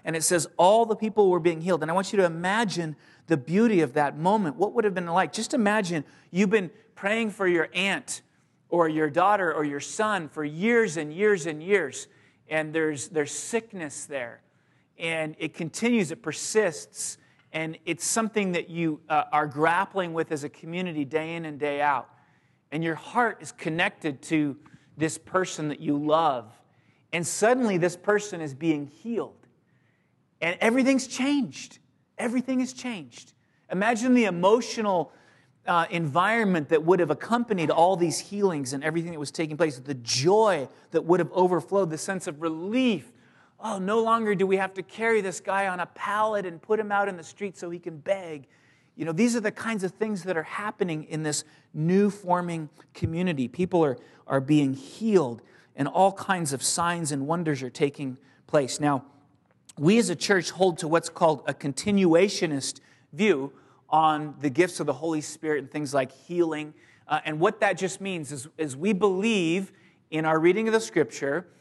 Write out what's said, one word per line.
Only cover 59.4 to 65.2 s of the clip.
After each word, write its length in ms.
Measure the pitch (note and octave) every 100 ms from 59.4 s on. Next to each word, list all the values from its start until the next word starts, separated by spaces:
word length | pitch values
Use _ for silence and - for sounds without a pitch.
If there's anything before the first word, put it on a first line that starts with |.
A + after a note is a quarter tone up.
| _ _ _ -
we 200 | D3+ A3+
as 120 | F#3+
a 60 | E3
church 340 | - G3 D#3+
hold 280 | E3 F#3 E3
to 100 | D#3+
what's 200 | E3 E3
called 340 | - E3+ C#3+ -
a 80 |
continuationist 1300 | C3+ C#3+ C3+ G#3 G3+ F3+ E3 G3+ G3 E3+ C#3+ - - _ _ _
view 400 | D3 G#3 D3+ C#3 - _ _ _
on 460 | D#3 D#3+ D3+ D3+ C3+
the 100 | C#3+
gifts 280 | B2+ F3+ -
of 80 | D3+
the 60 |
Holy 280 | C3+ D#3+ D#3